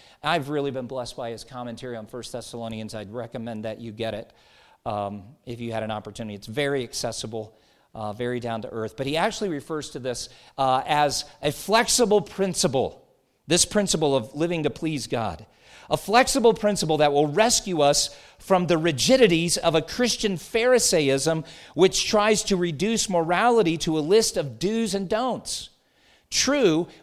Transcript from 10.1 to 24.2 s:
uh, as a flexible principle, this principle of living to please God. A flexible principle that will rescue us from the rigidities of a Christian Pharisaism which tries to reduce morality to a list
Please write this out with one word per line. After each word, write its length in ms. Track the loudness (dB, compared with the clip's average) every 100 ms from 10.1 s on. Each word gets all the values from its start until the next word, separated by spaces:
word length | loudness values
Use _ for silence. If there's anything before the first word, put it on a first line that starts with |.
| -8 -10 -16 -18 -4
uh, 240 | 0 0 2
as 400 | 2 2 0 -8 -6
a 100 | -4
flexible 680 | -4 2 2 4 2 4 4
principle, 840 | 2 -2 -2 0 0 2 -2 -4 _ _ _ _ 0
this 180 | 2 2
principle 500 | 2 0 2 2 2
of 200 | 0 -2
living 280 | -2 0
to 60 | -2
please 380 | -2 -4 -4 -4
God. 380 | -4 -4 -6 -14 _ _ -20 -4
A 100 | -4
flexible 580 | 2 4 4 4 4 4
principle 420 | 0 0 0 2
that 160 | 4
will 140 | 4 2
rescue 540 | 4 2 2 -2 2
us 280 | 4 4 0 -6 -20 _
from 260 | 0 2 4
the 120 | 2
rigidities 800 | 2 0 4 6 6 6 2 0
of 200 | 2 0
a 80 |
Christian 520 | -2 -2 0 0 -2 -4
Pharisaism 1080 | -4 0 4 4 4 4 4 2 2 -2 -4 -16 -12 2
which 320 | 4 4 2
tries 340 | 2 4 2 2
to 120 | 0
reduce 500 | 0 0 0 0 0
morality 680 | 0 2 2 4 4 4 0
to 220 | 0 0
a 20 |
list 340 | 4 4